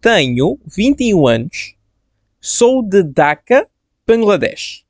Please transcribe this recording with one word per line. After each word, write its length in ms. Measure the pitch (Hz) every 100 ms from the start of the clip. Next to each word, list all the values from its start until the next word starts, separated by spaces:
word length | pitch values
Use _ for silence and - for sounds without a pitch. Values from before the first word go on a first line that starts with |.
Tenho 580 | 226 220 135 123 143 277
vinte 360 | - - 226 277
e 120 | 247
um 140 | 196 139
anos. 480 | 117 120 - - _ _ _ _ _ _ _
Sou 440 | - - 233 262
de 200 | 226 196
Dhaka, 640 | 165 135 147 151 _ 254 427 _ _ _
Bangladesh. 800 | - 226 220 196 120 - - -